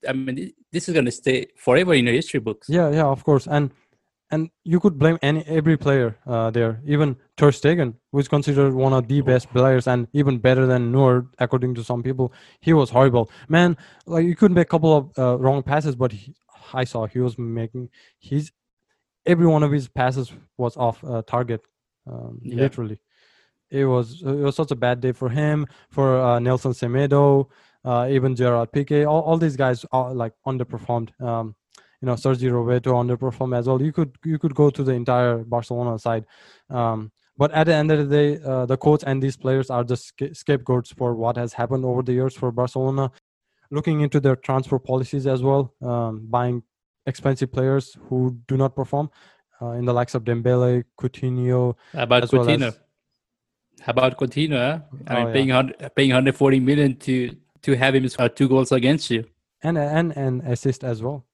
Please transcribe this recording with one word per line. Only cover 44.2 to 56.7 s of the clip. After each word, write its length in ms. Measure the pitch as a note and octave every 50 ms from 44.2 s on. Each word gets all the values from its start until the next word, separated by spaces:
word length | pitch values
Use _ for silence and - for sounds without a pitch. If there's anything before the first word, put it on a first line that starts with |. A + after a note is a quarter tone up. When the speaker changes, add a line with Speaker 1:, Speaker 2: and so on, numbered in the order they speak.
Speaker 2:
their 160 | C3 C#3 C3
transfer 420 | - _ - C3+ C3+ C3 - C#3 C3
policies 480 | - - B2+ C3 C3 - - C#3+ C3
as 160 | C#3 C3 B2+ B2
well, 320 | C3+ C#3 C#3 C#3 B2+ _ _
um, 460 | - B2 A#2+ A#2+ A#2 A2+ A2 G#2+ G#2+ A2
buying 340 | A#2 B2 B2 B2 B2 A#2+ - _ _ _ _ _ _ _ _
expensive 460 | - C3 - - C#3+ C3+ - C#3 B2+ -
players 440 | C3+ B2+ C3 C3+ C#3 C3 - - - - -
who 280 | B2+ B2+ B2+ B2+ B2+ A#2+ A#2 _
do 80 | C3+
not 180 | C3 C3+ C3+ C3+
perform, 320 | - C3 - - C#3+ D3 D3 _ _ _ _ _ _ _ _ _ _ A#2+
uh, 80 | A#2
in 140 | A#2 A#2+ A#2+
the 100 | A#2+ B2
likes 200 | A#2+ B2 A#2+ -
of 100 | B2+ A2
Dembele, 600 | A#2 A#2+ A#2 A#2 B2 B2 B2 B2 B2 B2 B2 A#2 _ _ _
Coutinho, 760 | - B2+ _ - - C3 B2+ B2+ B2 B2 B2+ B2+ B2 B2 A#2 _ _ _ _
Speaker 1:
How 100 | D#3 B2+
about 220 | A#2 B2 B2 A#2+
Speaker 2:
as 80 | A#2 -
well 120 | C3 A#2+
Speaker 1:
Coutinho? 220 | A#2+ - - C3+
Speaker 2:
as 120 | A#2 A2 _ _ _ _ _ _ _ _ _ _ _ _ _ _ _ _ _ _ _ _ _
Speaker 1:
How 100 | - - A#2+
about 260 | B2+ B2+ C3 B2+ -
Coutinho, 380 | C3+ B2+ - C#3+ D3+ D#3 D3+
huh? 240 | C3 A#2+ C3 D#3 E3 D3+ _ - - -
I 80 | - A#2+
Speaker 2:
Oh, 40 | A#2+
Speaker 1:
mean, 80 | A#2+
Speaker 2:
yeah. 60 | A#2 A2+
Speaker 1:
paying 160 | B2 C#3 C3
hun-, 240 | C3 B2+ C3 C3 - - - C3 _
paying 140 | - C#3 C3+
hundred 240 | B2+ B2+ B2+ C3+ C3
forty 240 | - C#3+ C#3 C3+ C3+
million 380 | B2+ B2+